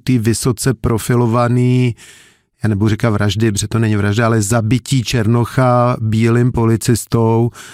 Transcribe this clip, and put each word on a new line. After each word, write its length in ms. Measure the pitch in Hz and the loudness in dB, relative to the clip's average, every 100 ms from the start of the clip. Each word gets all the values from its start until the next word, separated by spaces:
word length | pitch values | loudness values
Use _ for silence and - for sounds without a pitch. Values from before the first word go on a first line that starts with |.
ty 140 | - 127 | 0 0
vysoce 560 | 110 110 135 113 139 | 0 0 -2 -2 -2
profilovaný, 1200 | 113 - 113 - 120 120 120 120 123 123 127 123 - - - - _ _ _ | -2 -2 -2 0 0 2 0 0 2 2 2 0 -4 -14 -20 -20 _ _ _
já 60 | 110 | -2
nebudu 200 | 98 110 | 0 0
říkat 220 | 104 120 | 0 -2
vraždy, 420 | 101 104 98 113 | 0 -2 0 0
protože 160 | 101 107 | -2 -2
to 100 | 113 | -2
není 180 | 110 107 | 0 0
vražda, 300 | 101 104 113 | 0 0 2
ale 160 | 113 | 0
zabití 600 | 98 120 107 123 - 135 | 0 -2 0 -2 0 -4
černocha 920 | 110 123 107 120 113 - 127 123 120 - | -2 -2 0 0 0 0 2 2 0 -2
bílým 520 | 110 110 117 120 123 | -2 0 2 2 0
policistou 1000 | 120 113 113 - 113 - 120 113 113 120 - - | 0 0 0 0 -2 0 0 2 2 0 -4 -18